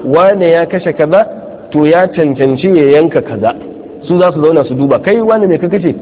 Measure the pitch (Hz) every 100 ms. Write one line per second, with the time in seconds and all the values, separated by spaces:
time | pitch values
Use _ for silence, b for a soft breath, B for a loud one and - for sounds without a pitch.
0 | 160 170 190 202 170 165 165 185 180 -
1 | 156 190 220 - - - - 151 151 165
2 | 185 185 151 131 135 131 185 180 139 143
3 | 165 156 - 110 107 - - - - -
4 | - 175 180 147 151 165 123 131 139 147
5 | 160 226 220 220 196 160 175 196 165 -